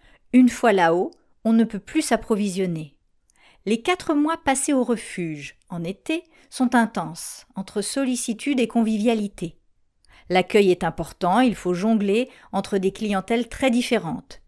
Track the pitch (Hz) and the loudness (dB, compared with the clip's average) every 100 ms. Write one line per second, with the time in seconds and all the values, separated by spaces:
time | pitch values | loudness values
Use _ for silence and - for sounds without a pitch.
0 | _ _ _ 254 254 - 233 196 170 170 | _ _ _ 6 6 4 2 4 4 2
1 | 240 - _ _ 226 226 226 202 - 311 | 0 -6 _ _ 2 2 2 -2 -4 -4
2 | 302 226 - 208 202 185 185 160 151 _ | 0 -2 0 -2 -2 -2 -4 -4 -8 _
3 | _ _ _ _ _ _ - 226 233 359 | _ _ _ _ _ _ -2 -2 0 -2
4 | - 294 302 330 302 269 - 277 247 226 | 0 0 2 0 -2 -2 2 0 2 -2
5 | - - 170 151 139 - _ 175 165 196 | -4 -8 -8 -8 -14 -20 _ -8 -8 -8
6 | - 320 - _ _ - 254 247 226 208 | -6 -6 -6 _ _ -2 2 4 2 -2
7 | 160 170 - - - - 196 214 196 - | -8 -10 -14 -16 -14 -12 -8 -6 -6 -4
8 | 269 247 - 214 277 269 226 233 226 220 | -2 -2 -4 -6 -2 0 0 0 0 0
9 | 226 226 202 - 165 - _ _ _ _ | 0 0 -4 -8 -12 -12 _ _ _ _
10 | _ - - 180 180 214 202 175 170 165 | _ -20 0 0 4 4 4 2 0 -6
11 | 160 - 180 202 254 185 180 180 214 226 | -10 -4 0 4 2 0 -4 -2 0 0
12 | 202 208 254 - - 190 196 196 190 190 | 2 0 -2 -8 -8 -6 -2 -2 -2 -2
13 | 214 196 - 233 240 - 269 240 240 226 | -4 -4 -2 -4 -4 -2 0 0 0 -2
14 | 165 - - - | -2 -10 -12 -20